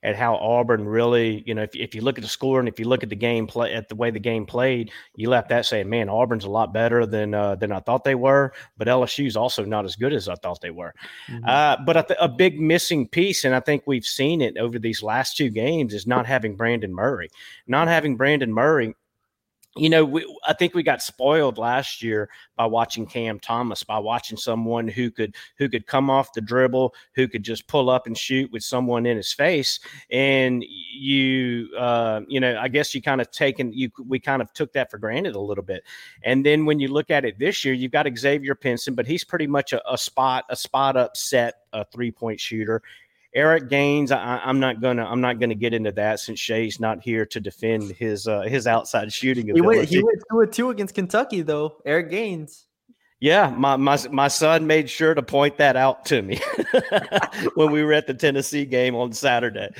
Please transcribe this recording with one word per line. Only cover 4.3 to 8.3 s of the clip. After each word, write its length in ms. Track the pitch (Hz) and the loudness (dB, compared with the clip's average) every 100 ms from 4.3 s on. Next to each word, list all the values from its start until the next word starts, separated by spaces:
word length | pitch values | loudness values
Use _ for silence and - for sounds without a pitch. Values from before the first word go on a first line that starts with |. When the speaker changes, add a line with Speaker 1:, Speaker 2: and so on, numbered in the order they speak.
| 113 101 | -4 -4
Speaker 1:
played, 460 | 120 131 123 110 - - - | 0 0 0 -4 -12 -20 -6
you 120 | 113 | 2
left 200 | 123 113 | 2 2
that 160 | 120 113 | 0 2
saying, 240 | 110 95 | -2 0
"Man, 180 | 117 104 | -2 0
Auburn's 380 | 107 120 113 98 | 0 0 0 -2
a 40 | |
lot 220 | 107 107 | 0 0
better 340 | 107 117 120 113 | 0 2 2 2
than, 280 | 110 104 | -2 -2
uh, 220 | 104 101 98 | 0 -2 -2
than 180 | 104 | -4
I 80 | 98 | -4
thought 240 | - 131 139 | -2 -2 0
they 100 | 131 | 0
were," 380 | 131 | 4